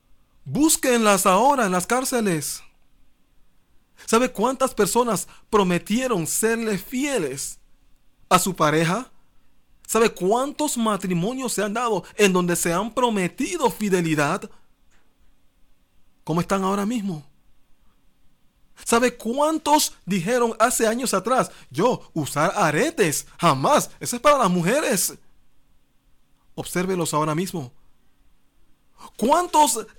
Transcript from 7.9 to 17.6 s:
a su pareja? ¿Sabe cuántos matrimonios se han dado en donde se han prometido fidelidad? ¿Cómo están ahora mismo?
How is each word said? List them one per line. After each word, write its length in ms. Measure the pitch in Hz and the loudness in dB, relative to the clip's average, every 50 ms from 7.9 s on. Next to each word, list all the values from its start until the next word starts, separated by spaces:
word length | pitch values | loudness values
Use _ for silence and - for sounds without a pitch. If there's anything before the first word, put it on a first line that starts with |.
| - _ _ - _ _ - - | -20 _ _ -20 _ _ -2 2
a 100 | 185 180 | 2 2
su 160 | - 196 175 | 2 0 -2
pareja? 560 | - 160 147 151 160 165 160 185 233 254 - - - - _ _ - _ - - - _ _ - _ - | 0 0 2 2 2 0 0 -2 -4 -6 -10 -18 -20 -20 _ _ -20 _ -20 -20 -20 _ _ -20 _ -10
¿Sabe 260 | - - 220 233 208 | -2 0 2 2 2
cuántos 680 | - - 175 185 220 247 269 294 - - 302 294 - | 0 -2 -2 0 0 0 -2 -4 -4 -4 -4 -4 -2
matrimonios 800 | 240 226 220 208 180 - 180 180 170 175 226 254 269 262 226 - | 0 0 0 0 -2 -2 -2 -2 0 -2 -2 -4 -4 -6 -4 -4
se 100 | 190 202 | -4 -4
han 100 | 208 208 | -4 -2
dado 300 | 233 247 233 208 175 - - - | -2 -2 0 -2 -2 -4 -6 0
en 180 | - 208 190 | 2 2 4
donde 220 | 180 180 180 175 175 | 4 2 0 0 -2
se 180 | - - 175 | -2 0 -2
han 220 | 165 185 214 233 - | -2 -2 -4 -4 -2
prometido 760 | - 247 240 214 196 180 170 - - 277 - 359 320 277 220 | 0 0 0 0 0 -2 -4 -4 -6 -6 -4 -2 0 -2 -2
fidelidad? 800 | - - 214 202 185 180 170 160 151 151 143 147 180 208 - - - - - _ _ _ _ _ _ - - _ _ _ _ - _ _ _ _ _ _ - _ - _ _ _ _ _ - _ _ _ - | 0 0 -2 0 0 0 2 0 2 2 2 0 -2 -4 -6 -14 -20 -20 -20 _ _ _ _ _ _ -20 -20 _ _ _ _ -20 _ _ _ _ _ _ -20 _ -20 _ _ _ _ _ -20 _ _ _ -8
¿Cómo 180 | - 156 175 | -4 -2 -2
están 200 | 170 - 196 196 | -2 -2 -2 -2
ahora 220 | 190 190 196 202 202 | 0 -2 -2 -2 -4
mismo? 420 | 214 254 226 196 196 165 147 135 - _ _ _ - - - | -4 -4 -4 -6 -6 -8 -8 -12 -20 _ _ _ -20 -20 -20